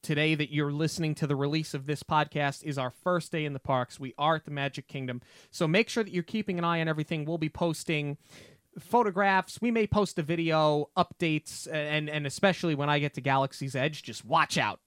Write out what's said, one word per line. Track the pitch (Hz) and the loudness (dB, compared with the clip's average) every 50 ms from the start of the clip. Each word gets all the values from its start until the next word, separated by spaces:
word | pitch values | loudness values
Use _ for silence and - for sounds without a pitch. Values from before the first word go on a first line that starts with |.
| - | -2
Today | - 156 147 151 156 160 | -2 0 2 4 2 2
that | 147 151 139 147 | 2 0 -2 0
you're | 147 151 147 143 | 0 0 0 0
listening | 147 160 151 - - 165 156 151 | 0 -2 -2 0 -2 -2 -2 0
to | - 165 139 | -2 -2 -2
the | 143 | 0
release | 135 139 143 147 160 156 - - | 0 0 0 0 -2 -2 -2 -6
of | 147 135 | -8 -4
this | 139 151 139 - | -4 -6 -6 -2
podcast | - 170 151 151 147 - 151 147 143 135 - - | 0 2 2 2 2 0 0 0 0 -2 -4 -6
is | 151 143 | -6 -4
our | 135 127 127 | -2 -4 -4
first | - - - 180 180 175 156 - | -6 -4 -2 0 0 0 0 -2
day | - 165 151 | -4 -4 -4
in | 147 143 | -4 -4
the | 135 | -6
parks. | _ - 135 127 123 - - - | _ 0 0 0 0 -2 -6 -12
We | 139 131 - - | -12 -12 -6 0
are | 143 156 165 | 2 2 2
at | 156 - | 0 -2
the | - | -6
Magic | 147 143 139 139 - - 135 _ | -6 -4 -4 -4 -4 -6 -14 _
Kingdom. | - 139 131 127 120 123 - _ - - - _ - | -8 -8 -6 -6 -6 -8 -10 _ -20 -20 -20 _ -4
So | - 175 156 | -2 0 4
make | 160 202 226 - | 4 4 4 2
sure | - 233 220 | 0 -4 -4
that | 196 - | -2 -2
you're | 175 170 | -4 -4
keeping | - - 220 208 - 185 175 | -2 -4 -4 -2 -2 -2 -2
an | 170 | 0
eye | 170 170 165 | 0 0 0
on | 160 160 | 0 0
everything. | 156 151 151 - 170 156 147 | 0 -2 -2 -4 -4 -4 -2
We'll | 147 170 170 | -4 -2 -2
be | 156 156 | -2 -4
posting | - - 175 170 156 - - - 165 151 147 143 143 - _ _ - - - - - _ _ _ _ 185 | -2 -2 -2 -2 -2 -2 -2 -2 -2 -2 -2 -4 -6 -8 _ _ -20 -20 -20 -20 -20 _ _ _ _ -18
photographs. | - - - 240 240 208 175 185 202 196 190 190 185 - - - - | -8 0 2 4 4 4 2 2 2 4 4 2 2 0 -6 -2 -2
We | 240 | 0
may | 233 226 214 | 2 2 2
post | 202 - 208 202 - - - | 2 4 2 2 2 0 -4
a | 156 | -2
video, | 143 170 170 165 165 156 156 156 151 151 147 147 - _ | -2 0 0 2 2 4 4 6 6 4 2 0 0 _
updates, | 190 175 - - _ 175 165 156 151 - - - - - - 160 | 0 0 0 0 _ 0 0 0 0 -2 -6 -14 -14 -12 -6 -6
and, | 156 147 147 151 156 151 151 | -4 -4 -2 -2 -2 -2 -2
and | 151 151 147 | -4 -4 -4
especially | 139 - - - 196 175 - - 170 151 | -4 -2 2 2 2 2 2 0 -2 0
when | 139 143 147 | 0 2 2
I | 147 147 | 2 2
get | 143 143 - | 2 0 -4
to | - | -2
Galaxy's | 123 139 135 135 135 135 - - 139 135 123 | 0 2 4 4 2 0 -2 -8 -8 -6 -2
Edge, | 135 127 156 151 143 - | -2 -2 -2 -2 -6 -12
just | - 110 - - | -12 -12 -12 -6
watch | 107 147 165 - - - 170 | 0 2 2 2 2 2 0
out | 123 104 98 - _ | 0 0 -2 -6 _